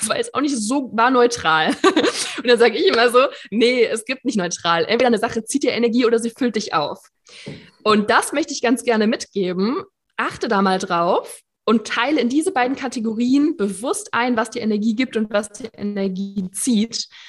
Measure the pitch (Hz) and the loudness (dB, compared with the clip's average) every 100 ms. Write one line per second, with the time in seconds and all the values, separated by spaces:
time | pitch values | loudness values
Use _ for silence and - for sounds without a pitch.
0 | - - - 240 285 254 208 285 247 214 | -4 -4 -4 -2 -2 -2 -2 -2 -2 0
1 | 240 254 240 - 160 160 165 294 - 320 | 2 4 2 2 0 2 2 2 2 2
2 | 415 - - - 240 233 233 254 381 240 | 0 -2 -6 -4 2 4 4 4 2 4
3 | 247 247 277 - - 214 240 254 220 220 | 4 4 2 0 -6 2 4 4 2 0
4 | 214 262 254 214 175 - 170 170 - 233 | -6 -8 -4 -2 -2 -2 0 0 2 2
5 | 254 220 233 226 214 277 262 - 233 233 | 2 2 0 -4 -4 -2 -2 0 0 2
6 | 240 226 226 - 240 214 - 165 147 202 | 2 2 -2 -2 -2 -2 -2 -2 -2 -6
7 | - _ _ - - - - _ 208 214 | -16 _ _ -18 -16 -16 -20 _ 2 2
8 | 208 240 - 285 330 - 233 240 240 220 | 4 2 2 -2 -4 -2 0 0 0 2
9 | 214 269 - 202 180 180 208 349 - _ | 2 -2 -4 -4 -2 0 -2 -2 -8 _
10 | _ - 277 - 277 202 196 185 196 170 | _ -6 -6 -4 -2 0 2 0 -2 0
11 | 170 381 - - _ _ - 220 - 240 | 2 0 -2 -14 _ _ 0 0 0 -2
12 | 247 302 240 277 339 262 247 269 262 247 | 0 0 0 0 0 0 0 -2 -6 -6
13 | 220 220 247 277 302 294 202 180 254 415 | -4 -2 2 4 2 0 -2 -2 -4 -6
14 | - - 247 233 226 - 214 208 220 220 | -4 -2 0 0 -2 -4 -2 0 0 0
15 | 254 226 220 208 220 - 240 - 208 202 | -2 -2 -2 -2 -4 -10 -16 -10 -6 -4
16 | 196 185 196 202 185 - - 214 226 - | -4 -4 -6 -6 -8 -4 0 0 0 -4
17 | - - | -12 -16